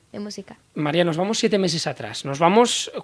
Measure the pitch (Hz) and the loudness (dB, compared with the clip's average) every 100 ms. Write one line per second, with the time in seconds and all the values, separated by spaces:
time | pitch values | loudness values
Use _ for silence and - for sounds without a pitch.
0 | _ 208 208 202 190 - _ - 147 165 | _ -12 -12 -12 -16 -20 _ -6 -2 2
1 | 175 156 190 220 226 196 185 160 156 135 | 2 0 -2 0 2 2 0 -2 -4 -6
2 | 107 - 139 139 170 208 240 - - 247 | -10 -10 -8 2 4 6 4 2 -6 -10